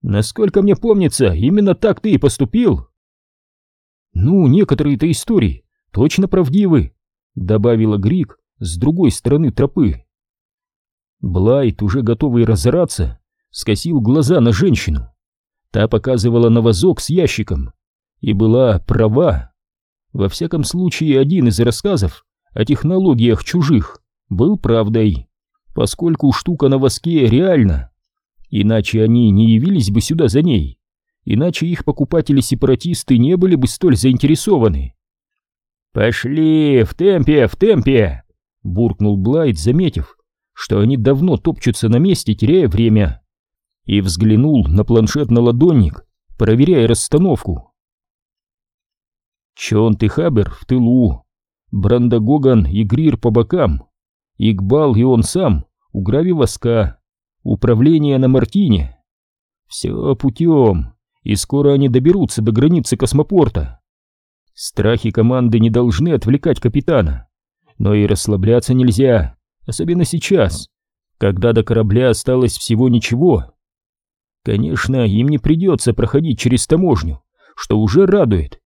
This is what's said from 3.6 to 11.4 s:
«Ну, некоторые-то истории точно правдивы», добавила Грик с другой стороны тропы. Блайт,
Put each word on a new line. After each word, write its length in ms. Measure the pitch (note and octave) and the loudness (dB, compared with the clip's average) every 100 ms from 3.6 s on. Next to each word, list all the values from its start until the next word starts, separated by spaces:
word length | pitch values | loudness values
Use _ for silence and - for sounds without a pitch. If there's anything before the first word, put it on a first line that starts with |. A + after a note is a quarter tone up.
| _ _ _ _ _ | _ _ _ _ _
«Ну, 340 | E2+ G#2 F#3+ D#3 | -4 0 2 4
некоторые-то 640 | D3+ G#3 C#3 D3 C3 D#3+ | 4 2 0 -2 -2 -2
истории 560 | D#3+ - A3 G#2+ C2+ _ _ _ | -4 -2 0 0 -4 _ _ _
точно 360 | - C#3+ - F#3 | -2 0 0 0
правдивы», 680 | F#3 D#3 E3+ G3 D#3 D2+ _ _ _ _ - | 0 0 0 2 2 0 _ _ _ _ -12
добавила 640 | F2+ G#2+ A2 A2+ A2 G#2 | -2 0 2 0 0 0
Грик 420 | G2 F3+ D#3 - _ _ | -2 -2 -4 -10 _ _
с 180 | E2+ E2+ | -10 -4
другой 340 | C#3+ E3+ D#3+ | -2 2 0
стороны 400 | - A#2+ C#3+ D#3 | 0 -2 0 0
тропы. 520 | - B2 - A#2+ C2+ _ _ _ _ _ _ _ _ _ _ _ _ | -2 -2 0 -2 -2 _ _ _ _ _ _ _ _ _ _ _ _
Блайт, 640 | F#2+ F2+ | -6 0